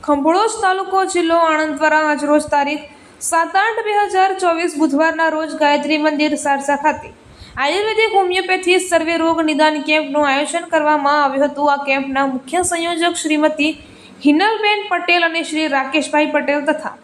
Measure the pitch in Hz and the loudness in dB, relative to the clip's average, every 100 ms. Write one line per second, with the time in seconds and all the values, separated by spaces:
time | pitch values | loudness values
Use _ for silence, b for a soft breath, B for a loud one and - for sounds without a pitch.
0 | - 285 285 359 440 440 392 381 381 381 | 0 0 2 2 0 0 0 0 0 -2
1 | 381 349 330 330 330 311 311 277 311 302 | 0 0 2 2 2 2 0 0 2 2
2 | 311 294 294 294 302 294 277 294 - B | 2 0 2 2 2 0 0 -4 -8 B
3 | B B - 330 330 381 440 440 427 415 | B B -2 -2 0 0 0 -2 -2 0
4 | 403 370 381 381 359 330 339 294 311 277 | 0 2 0 2 0 0 -2 0 0 2
5 | 320 320 320 311 311 294 294 294 285 311 | 0 2 0 0 -6 0 2 2 0 0
6 | 302 294 302 294 294 277 277 285 302 247 | 0 0 0 0 -2 -2 0 0 0 -2
7 | - - - B B - 277 359 427 427 | -10 -20 -20 B B -4 -2 0 -2 0
8 | 440 392 370 370 381 370 359 359 370 339 | 2 2 2 -2 0 -2 2 0 2 0
9 | 320 330 330 330 311 294 311 302 302 311 | 0 0 0 0 0 2 2 2 0 0
10 | 294 285 285 269 294 339 339 330 302 302 | 0 0 2 0 -2 -4 -2 0 2 2
11 | 277 294 277 269 285 277 294 277 277 269 | 2 2 2 2 -2 0 0 0 0 -2
12 | 269 269 269 254 - 339 349 339 339 339 | -2 -2 -2 -4 -4 -4 -2 -2 -4 -2
13 | 349 339 311 302 302 302 294 302 B B | -2 -2 -2 0 0 0 -2 -4 B B
14 | B - 285 302 403 427 427 415 403 349 | B -2 2 2 2 0 0 -2 -2 -4
15 | 349 349 339 330 285 311 311 269 269 311 | 0 2 2 -2 -6 -4 -2 -2 -2 -2
16 | - 302 302 302 262 285 285 302 208 - | 0 0 0 -2 -2 -2 -2 -4 -6 -14